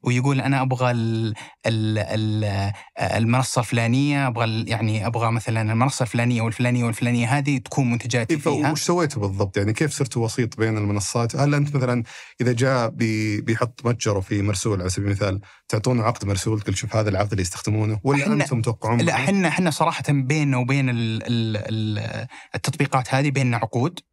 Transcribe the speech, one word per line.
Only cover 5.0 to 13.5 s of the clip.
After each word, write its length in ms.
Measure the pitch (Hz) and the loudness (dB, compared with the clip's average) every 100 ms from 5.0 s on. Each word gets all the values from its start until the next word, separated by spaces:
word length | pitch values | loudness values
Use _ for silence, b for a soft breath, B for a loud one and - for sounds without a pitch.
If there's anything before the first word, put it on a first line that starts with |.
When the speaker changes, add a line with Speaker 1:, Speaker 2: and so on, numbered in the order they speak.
| 101 | -2
Speaker 1:
أبغى 260 | 117 113 | 0 0
مثلًا 400 | 113 - 110 107 | 0 -2 -2 0
المنصة 320 | 113 131 - | 2 2 0
الفلانية 380 | 123 - 120 120 | -2 0 0 0
والفلانية 420 | 113 - 123 123 | -2 0 0 2
والفلانية 540 | 117 107 120 120 117 143 | 0 0 0 0 2 0
هذه 200 | 143 139 | 0 -2
تكون 340 | - - 127 | -2 -2 0
منتجاتي 420 | 117 120 120 113 | 0 0 -2 0
Speaker 2:
إيه، 60 | 160 | 0
Speaker 1:
فيها". 300 | 160 143 151 | 0 0 0
Speaker 2:
فوش 120 | 151 | 0
سويتوا 400 | - 175 156 113 | 0 0 0 0
بالضبط؟ 360 | 101 98 101 101 | -2 0 -2 0
يعني 160 | 101 | -2
كيف 180 | 110 156 | 0 -2
صرتوا 340 | - 143 123 113 | 0 -4 -2 -2
وسيط 320 | - 120 - | -2 -4 0
بين 200 | 110 107 | 0 0
المنصات؟ 580 | 104 104 101 120 117 131 | 0 -2 -2 -2 -2 0
هل 200 | 143 147 | 2 2
أنت 200 | 147 143 | 2 0
مثلًا 280 | 127 123 113 B B B | 0 0 -2 B B B
إذا 120 | 120 | 0
جاء 360 | 117 131 131 117 | 2 2 2 0
بي-، 520 | 95 113 107 107 104 | -2 0 0 0 -2
بيحط 400 | 107 | -2